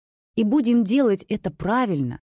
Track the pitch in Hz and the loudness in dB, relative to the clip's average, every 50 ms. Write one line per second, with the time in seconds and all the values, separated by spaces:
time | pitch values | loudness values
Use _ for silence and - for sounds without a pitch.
0 | _ _ _ _ _ _ _ - 226 208 226 302 254 226 240 240 226 185 226 277 | _ _ _ _ _ _ _ -2 0 2 2 2 2 2 2 2 2 2 2 2
1 | 277 233 196 190 - - - - - 170 147 - - 180 220 254 254 214 180 143 | 2 2 0 0 -2 -6 -8 -6 -6 -8 -8 -6 -4 -2 0 0 0 0 -2 -2
2 | 135 120 123 - - | -2 -4 -6 -10 -14